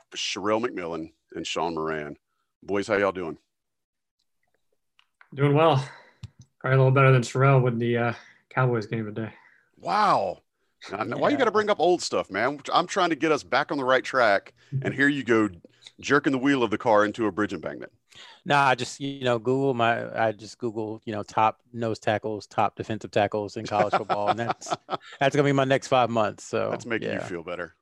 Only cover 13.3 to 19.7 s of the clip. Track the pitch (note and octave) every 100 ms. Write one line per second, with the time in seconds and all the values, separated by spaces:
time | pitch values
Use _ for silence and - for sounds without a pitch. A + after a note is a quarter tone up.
13.3 | C#3+ F2 B2 D3 D3 B2+ C3 - C3 A#2
14.3 | G2 - _ _ C3+ A#2 - C#3+ C#3+ A2+
15.3 | A2+ G#2+ F2 - _ - - G2+ C#3+ D3+
16.3 | C3+ C3+ C#3 A2+ G#2 A#2+ G#2 G#2 G#2 G#2+
17.3 | F#2 G#2 F#2 D2 C#2 A#1 _ _ - -
18.3 | - - C#3+ C#3 B2+ B2 - C#3 C#3 B2+
19.3 | A#2+ A2+ C3 C#3